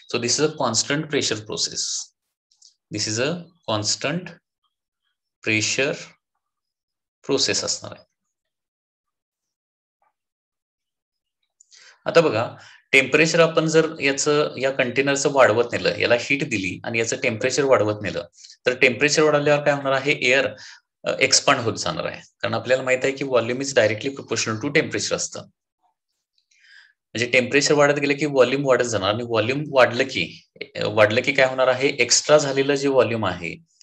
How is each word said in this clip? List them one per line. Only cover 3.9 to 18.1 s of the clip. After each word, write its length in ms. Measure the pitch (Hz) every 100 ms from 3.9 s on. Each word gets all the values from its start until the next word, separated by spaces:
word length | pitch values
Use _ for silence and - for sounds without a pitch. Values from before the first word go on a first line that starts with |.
| - 135 175 180 - _ _ _ _ _ _ _ _ _ _ 113
pressure 480 | 110 107 - 139 - - _ _ _ _ _ _ _ _ _ _ _ -
process 360 | 135 107 92 -
असणार 260 | - -
आहे. 140 | - _ _ _ _ _ _ _ _ _ _ _ _ _ _ _ _ _ _ _ _ _ _ _ _ _ _ _ _ _ _ _ _ _ _ _ _ _ - - _ -
आता 160 | 170
बघा, 340 | 156 110 120 - - - _
temperature 480 | 135 127 147 165 170
आपण 260 | 160 165 160
जर 300 | 160 156 143
याचं, 560 | 139 139 151 147 147 123
या 140 | 135
कंटेनरचं 600 | 135 123 123 139 139 151
वाढवत 340 | 135 123 117 117
नेलं, 260 | 95 87 -
याला 180 | 101 120
heat 300 | - 139 151
दिली 320 | 107 90 -
आणि 160 | - 117
याचं 160 | 113 131
temperature 400 | 123 110 131 -
वाढवत 380 | 135 117 107 104
नेलं, 220 | 98